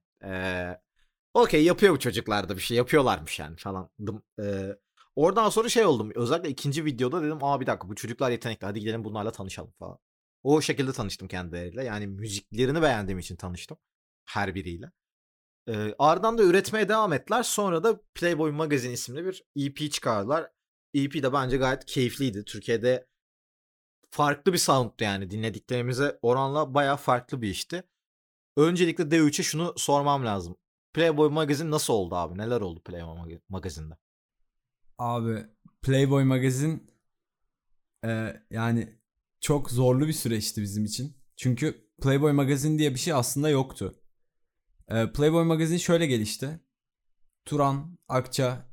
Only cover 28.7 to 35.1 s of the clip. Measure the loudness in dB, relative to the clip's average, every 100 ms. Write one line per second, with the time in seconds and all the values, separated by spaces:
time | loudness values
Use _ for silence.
28.7 | 6 2 2 2 6 4 2 -4 -2 -4
29.7 | -4 2 2 4 0 0 -2 -6 -14 _
30.7 | _ _ 0 2 4 4 4 0 0 0
31.7 | -2 0 0 0 -4 -4 -6 -2 -2 -4
32.7 | -8 -14 -12 -12 -12 -14 -16 -10 -8 -8
33.7 | -10 -14 -16 _ _ _ _ _ _ _
34.7 | _ _ -8 -4